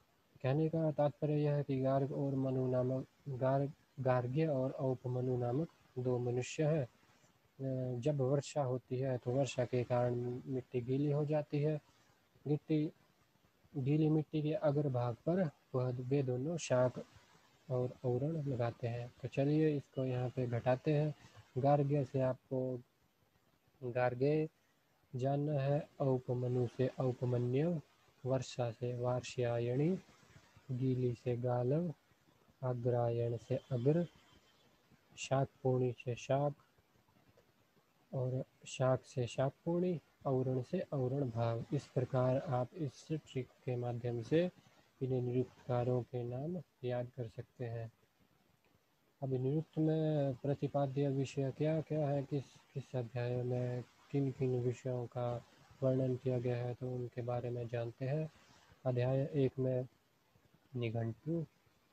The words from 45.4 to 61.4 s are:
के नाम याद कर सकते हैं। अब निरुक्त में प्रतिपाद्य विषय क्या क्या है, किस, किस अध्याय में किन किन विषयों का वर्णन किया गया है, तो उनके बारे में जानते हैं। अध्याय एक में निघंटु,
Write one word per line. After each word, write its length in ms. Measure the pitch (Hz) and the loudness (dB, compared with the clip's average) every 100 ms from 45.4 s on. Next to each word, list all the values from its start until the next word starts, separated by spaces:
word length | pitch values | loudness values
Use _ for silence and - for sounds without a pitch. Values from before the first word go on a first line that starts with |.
| 123 - - 123 120 123 | -2 -4 -4 0 2 0
के 220 | 117 123 | -2 -6
नाम 380 | 120 123 147 180 - _ | -6 -6 -6 -8 -10 _
याद 240 | 123 123 120 - | -6 -4 -6 -8
कर 100 | 117 | -10
सकते 380 | - 117 - 120 | -10 -14 -10 -8
हैं। 260 | 117 113 - _ _ _ _ _ _ _ _ _ _ _ - | -6 -10 -14 _ _ _ _ _ _ _ _ _ _ _ -10
अब 100 | 135 | -4
निरुक्त 440 | 131 131 151 156 - | -2 0 -2 -2 0
में 560 | 156 156 156 151 139 123 | 0 2 2 2 0 -2
प्रतिपाद्य 760 | 139 143 143 143 143 131 143 | -2 -2 -2 0 -2 0 0
विषय 440 | 135 131 - 135 123 | 0 -2 -2 -4 0
क्या 240 | 151 160 | 0 0
क्या 260 | 151 151 143 | -2 -2 0
है, 160 | 143 | 0
किस, 200 | 135 147 123 - _ | -2 -4 -6 -14 _
किस 220 | 143 - 131 | -12 -6 -4
अध्याय 480 | 117 123 123 123 | -4 -4 -2 -2
में 400 | 123 123 123 123 117 - - | 0 0 -2 -4 -8 -16 -4
किन 200 | 139 135 | 0 0
किन 300 | 127 131 127 | 0 0 0
विषयों 440 | 123 117 131 123 120 | 0 -2 -4 -4 -4
का 400 | 127 120 120 - - - - | -4 -4 -4 -8 -20 -20 -2
वर्णन 320 | 135 131 131 123 | 2 2 2 0
किया 240 | 127 127 | 0 0
गया 180 | 123 120 | 0 -2
है, 160 | 123 | -2
तो 220 | 120 127 123 | -6 -6 -6
उनके 260 | 120 - | -6 -6
बारे 280 | 120 123 120 | -4 -4 -4
में 180 | 120 117 | -4 -4
जानते 380 | 120 117 117 131 | -4 -4 -4 -2
हैं। 260 | 147 156 - - - - - 131 | -2 -4 -8 -20 -20 -20 -8 -2
अध्याय 440 | 123 123 135 135 | 0 2 2 0
एक 260 | 147 131 - | 2 2 2
में 280 | 127 127 131 _ _ _ _ _ _ _ _ 127 | 0 0 -4 _ _ _ _ _ _ _ _ -4
निघंटु, 720 | 117 113 113 110 151 170 | -2 -2 -4 -6 -4 -4